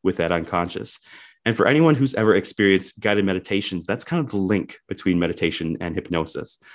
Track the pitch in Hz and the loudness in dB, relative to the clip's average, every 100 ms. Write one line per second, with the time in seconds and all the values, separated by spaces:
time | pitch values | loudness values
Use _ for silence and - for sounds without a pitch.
0 | 92 - 85 85 82 90 85 - - - | -4 0 0 0 -2 -2 -2 -6 -10 -12
1 | _ - - _ 117 110 95 147 165 143 | _ -20 -20 _ -2 2 4 6 6 4
2 | 135 120 110 98 - - 101 95 95 - | 2 2 4 4 2 0 4 4 0 -4
3 | 107 104 98 92 - 101 - 90 85 107 | 0 2 2 -2 -2 -4 -4 -6 -4 -6
4 | - 170 143 101 95 101 - - - - | -4 -4 -2 -2 0 0 -2 -10 -12 -4
5 | - 87 85 82 82 - 82 82 87 80 | 0 2 0 0 -2 -2 -6 -6 -6 -6
6 | - 82 78 78 - - _ | -4 -4 -4 -6 -10 -14 _